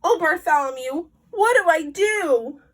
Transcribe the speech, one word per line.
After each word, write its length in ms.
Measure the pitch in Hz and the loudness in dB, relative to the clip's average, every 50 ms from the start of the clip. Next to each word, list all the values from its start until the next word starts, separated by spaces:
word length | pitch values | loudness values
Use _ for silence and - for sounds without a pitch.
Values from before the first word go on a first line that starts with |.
| _ | _
Oh, 140 | 349 466 359 | 0 0 0
Bartholomew, 880 | 339 320 302 349 - - 311 294 277 269 262 262 254 254 262 294 349 - _ _ _ _ | 2 -2 -2 -2 0 0 0 2 0 -2 -6 -8 -8 -8 -8 -8 -8 -10 _ _ _ _
what 240 | _ 440 392 440 480 | _ 0 2 4 4
do 140 | 494 403 349 | 2 4 2
I 220 | 330 311 330 294 | 2 2 0 -6
do? 680 | 285 - 392 415 427 427 392 320 277 233 226 233 294 285 _ _ | -6 -2 0 0 0 0 -2 0 0 0 0 -4 -12 -14 _ _